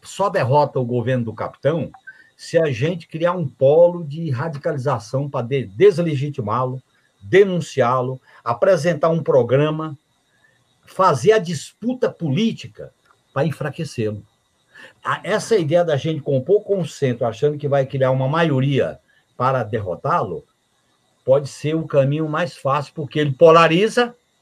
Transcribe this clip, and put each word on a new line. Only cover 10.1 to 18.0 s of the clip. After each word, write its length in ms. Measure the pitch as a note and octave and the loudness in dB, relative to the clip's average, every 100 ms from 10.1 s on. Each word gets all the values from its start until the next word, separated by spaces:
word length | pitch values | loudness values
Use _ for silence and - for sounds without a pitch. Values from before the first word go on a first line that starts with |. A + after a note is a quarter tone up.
| _ _ _ _ _ _ _ _ | _ _ _ _ _ _ _ _
fazer 480 | - F#3 C#3+ E3 | 0 2 2 2
a 60 | A3 | 2
disputa 680 | E3+ D#3 - - A3+ B3+ G#3+ | 0 -8 -10 -10 -8 -4 -4
política 840 | - E3 C#3 A3+ D#3 G#2 - C#2 _ _ _ _ | -4 -4 -2 -2 -4 -14 -16 -20 _ _ _ _
pra 120 | C3+ D#3 | -4 -4
enfraquecê-lo. 800 | - D3 C3 E3 - G#2+ G#2 - _ _ _ _ - - _ | -4 -8 -8 -10 -4 -4 -6 -14 _ _ _ _ -20 -20 _
A, 160 | - D3 | -6 -6
essa 340 | D#3+ G3+ - A3 | -4 -4 0 0
ideia 260 | D3+ F3 | 2 2
da 140 | E3+ C#3 | 2 0
gente 240 | D#3+ D3+ | -2 -6
compor 420 | C#3+ C3+ C3 G3+ | -2 -2 2 0
com 160 | G#3 G3 | 2 -4
o 80 | E3 | -4
centro, 380 | - C3 A#2 A#2 | -2 -2 0 -4
achando 320 | G#2+ D3 D3 | 0 -2 -2
que 100 | C#3+ | -2
vai 180 | C#3 C3 | 0 0
criar 260 | C#3 | 0